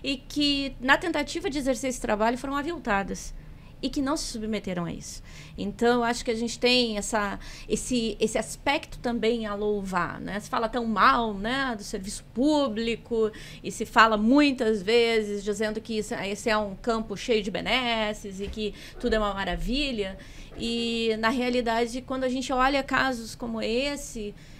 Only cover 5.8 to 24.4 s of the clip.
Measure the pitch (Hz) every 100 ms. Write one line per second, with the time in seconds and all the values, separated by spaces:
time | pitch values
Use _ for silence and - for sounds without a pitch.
5.8 | 233 240 233 240 - 220 233 - 240 247
6.8 | 233 208 202 220 202 196 - - - 214
7.8 | - 247 226 - 214 220 214 - 285 302
8.8 | - - 247 233 220 233 214 202 208 208
9.8 | 190 185 160 - 170 202 - 240 226 254
10.8 | 226 202 233 269 226 196 220 269 269 208
11.8 | - 202 190 - - 226 294 302 269 214
12.8 | 233 226 - 226 214 - - 156 - -
13.8 | 220 233 226 214 220 285 285 254 220 214
14.8 | 185 240 233 226 208 202 196 202 214 214
15.8 | - 214 208 208 190 208 233 214 202 190
16.8 | 240 226 220 190 - 220 190 180 175 254
17.8 | 240 226 214 214 202 190 202 220 208 -
18.8 | - - 247 220 208 196 185 170 170 269
19.8 | 277 226 190 190 - - - - 233 233
20.8 | 233 226 226 220 226 254 247 247 233 226
21.8 | 240 254 254 262 254 262 254 254 269 285
22.8 | 269 262 269 233 220 - 233 220 214 240
23.8 | 285 285 - 233 208 -